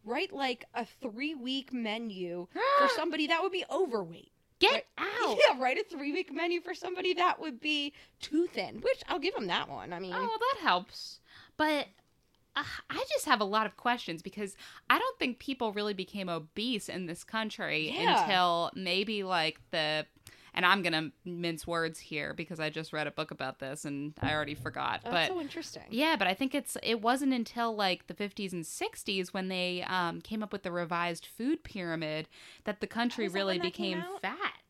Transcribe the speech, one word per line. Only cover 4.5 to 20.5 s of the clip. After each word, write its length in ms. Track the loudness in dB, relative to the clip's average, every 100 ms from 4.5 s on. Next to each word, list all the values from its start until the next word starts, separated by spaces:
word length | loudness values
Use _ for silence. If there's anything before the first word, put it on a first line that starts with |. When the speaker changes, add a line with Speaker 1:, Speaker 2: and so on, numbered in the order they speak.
| _
Speaker 2:
Get 120 | 6
Speaker 1:
Right? 120 | 6 -2 -6 -4 0
Speaker 2:
out. 140 | 2 8
Speaker 1:
<laughs> 60 | 8
Yeah, 100 | 8
write 160 | 2 2
a 40 |
three-week 480 | -2 -4 -2 -2 -2
menu 280 | -2 0 0
for 120 | -2 -6
somebody 380 | -6 -2 0 4
that 240 | 4 4
would 200 | -4 -4
be 340 | 0 0 -2 -6 -20 _
too 240 | -2 2 2
thin, 340 | 0 -4 0
which 200 | 0 0 0
I'll 120 | 0
give 140 | 0 -2
'em 120 | 0
that 200 | 0 -2
one. 240 | -6 -8
I 60 | -8
mean 140 | -6
Speaker 2:
Oh, 60 | -2
well, 200 | -2 0
that 180 | 0 2
helps. 580 | 4 2 0 -14 -14 -16 _ -20 -20 0
But, 300 | 2 2 -2 _ _ _ _ _ _ -8
uh, 80 | -6 -10 -6
I 160 | -4 0
just 140 | 0 4
have 140 | 4
a 40 | 4
lot 200 | 2 0
of 100 | 0
questions 440 | 0 0 -2 -8
because 320 | -8 -8 -8 -8 -18 -20 _
I 80 | 4
don't 200 | 4 0
think 180 | -4 -2
people 340 | -6 -2 -2
really 200 | 0 -2
became 340 | -2 -6 -6 -4
obese 600 | -4 -4 -4 -2 -2 -4
in 160 | -6 -6
this 180 | -8
country 680 | -6 -4 -4 -4 -2 0 -2
Speaker 1:
Yeah. 300 | 0 4 4
Speaker 2:
until 480 | 6 6 6 4 0
maybe, 480 | -2 0 0 0 -2
like, 360 | 0 2 2 -2 -4
the, 340 | -2 0 0 -4 _ -20 -20 -6